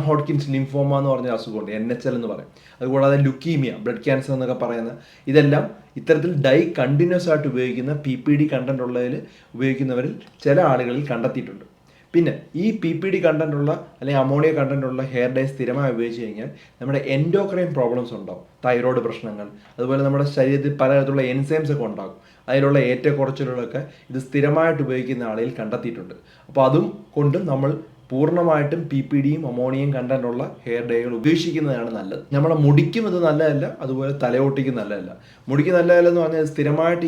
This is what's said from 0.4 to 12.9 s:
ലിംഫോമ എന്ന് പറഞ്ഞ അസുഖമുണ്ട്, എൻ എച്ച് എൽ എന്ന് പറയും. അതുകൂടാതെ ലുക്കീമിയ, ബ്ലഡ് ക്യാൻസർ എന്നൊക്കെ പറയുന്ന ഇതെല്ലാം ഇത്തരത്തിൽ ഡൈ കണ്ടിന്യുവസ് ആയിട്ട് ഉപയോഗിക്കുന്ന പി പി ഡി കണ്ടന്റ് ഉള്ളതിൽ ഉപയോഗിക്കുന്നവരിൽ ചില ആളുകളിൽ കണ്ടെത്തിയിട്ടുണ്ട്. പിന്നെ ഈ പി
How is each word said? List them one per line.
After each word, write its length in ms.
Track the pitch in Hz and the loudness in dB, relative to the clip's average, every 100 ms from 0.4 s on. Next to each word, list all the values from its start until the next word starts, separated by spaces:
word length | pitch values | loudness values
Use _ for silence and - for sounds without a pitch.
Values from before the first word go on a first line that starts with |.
| 139 | -2
ലിംഫോമ 440 | 135 135 139 139 139 | -2 -2 0 2 2
എന്ന് 120 | 139 | 2
പറഞ്ഞ 180 | 127 123 113 | 0 -2 -4
അസുഖമുണ്ട്, 340 | 113 107 101 107 | -4 -8 -6 -6
എൻ 140 | 113 | -4
എച്ച് 140 | 123 135 | -4 -4
എൽ 60 | 123 | -4
എന്ന് 100 | 113 | -4
പറയും. 180 | 98 - - - - | -8 -12 -20 -20 -8
അതുകൂടാതെ 360 | 127 135 139 139 139 | -2 2 4 4 4
ലുക്കീമിയ, 460 | 131 165 156 127 104 | 0 -2 0 0 -2
ബ്ലഡ് 200 | 107 113 147 | -6 -4 0
ക്യാൻസർ 260 | 131 131 135 | -2 -2 -4
എന്നൊക്കെ 200 | 127 127 | -2 -2
പറയുന്ന 280 | 120 117 113 143 - - - | -4 -4 -6 -10 -18 -14 2
ഇതെല്ലാം 320 | 143 143 147 - - - 131 | 6 6 4 0 -8 -16 -8
ഇത്തരത്തിൽ 300 | 117 160 165 156 135 | 2 2 2 2 4
ഡൈ 120 | 143 - - | 4 4 0
കണ്ടിന്യുവസ് 500 | 127 143 175 180 170 | 0 2 2 2 2
ആയിട്ട് 160 | 151 147 | 0 0
ഉപയോഗിക്കുന്ന 400 | 123 127 123 131 147 135 | -2 -2 -2 -4 -4 -4
പി 80 | 123 | -4
പി 80 | - 143 | 2 2
ഡി 80 | 151 | 2
കണ്ടന്റ് 280 | 135 127 135 123 | 0 -2 -4 -2
ഉള്ളതിൽ 280 | 123 123 165 - - _ | -2 -4 -6 -10 -20 _
ഉപയോഗിക്കുന്നവരിൽ 580 | 117 135 131 135 123 123 110 - - | -4 -2 0 -2 -2 -4 -6 -16 -4
ചില 140 | 143 151 165 | 2 4 4
ആളുകളിൽ 320 | 127 123 127 143 | 2 0 -2 -4
കണ്ടെത്തിയിട്ടുണ്ട്. 540 | 117 117 131 113 98 - _ _ _ _ | -2 -2 -4 -10 -14 -20 _ _ _ _
പിന്നെ 180 | 170 156 - - 151 | 0 2 -2 -8 -2
ഈ 40 | 214 220 | -2 0
പി 80 | 170 | -2